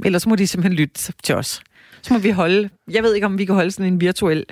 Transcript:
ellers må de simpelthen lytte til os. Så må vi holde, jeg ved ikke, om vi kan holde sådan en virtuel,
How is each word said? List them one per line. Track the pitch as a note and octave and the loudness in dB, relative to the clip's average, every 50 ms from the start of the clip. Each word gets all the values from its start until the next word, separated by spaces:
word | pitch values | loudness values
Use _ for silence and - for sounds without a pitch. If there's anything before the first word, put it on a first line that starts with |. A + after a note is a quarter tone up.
| - | -2
ellers | G3 F3+ F3 - | 0 0 0 0
må | A3 A3 | 0 2
de | F#3 G3 | 2 0
simpelthen | F3+ - F3+ E3+ G3 F#3 D#3 | -2 0 0 0 0 2 0
lytte | D3+ D3 - - - - - - - | -2 -2 -4 -10 -12 -12 -12 -8 -4
til | - C#3 | -2 -2
os. | - B2+ - - - - _ _ _ - - - - | -2 -2 -6 -10 -12 -14 _ _ _ -20 -20 -20 -20
Så | - - B3+ | -2 0 0
må | A3+ | 2
vi | F#3+ A3+ | 2 0
holde, | G3+ F3+ F3 E3+ F#3 G#3 G#3 G3+ - _ _ - | 2 2 2 2 2 0 0 -2 -8 _ _ -4
jeg | E3 A3 A3+ | -2 0 2
ved | A3+ G#3+ | 2 2
ikke, | G#3 G3+ | 2 0
om | G3+ F#3+ | -2 -2
vi | G3 G3+ | -2 0
kan | F#3 F#3+ | 2 2
holde | G3 E3 F3+ | 2 2 0
sådan | G3 - F#3+ F#3 F#3 | -2 -2 0 0 2
en | F3 | 2
virtuel, | F3 F3+ F#3 - G#3 E3+ D#3 D#3 - - | 2 0 0 0 0 0 0 0 -2 -6